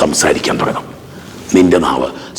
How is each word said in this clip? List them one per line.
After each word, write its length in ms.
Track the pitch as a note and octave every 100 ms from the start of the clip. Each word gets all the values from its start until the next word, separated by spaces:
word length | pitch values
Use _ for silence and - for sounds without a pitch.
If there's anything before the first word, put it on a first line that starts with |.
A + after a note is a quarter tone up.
സംസാരിക്കാൻ 540 | D#2 D2 C#2+ D2+ - -
തുടങ്ങും. 260 | - - - - - - - - - F#2+
നിന്റെ 220 | F2+ F2 D2
നാവ് 220 | C2+ C2 - -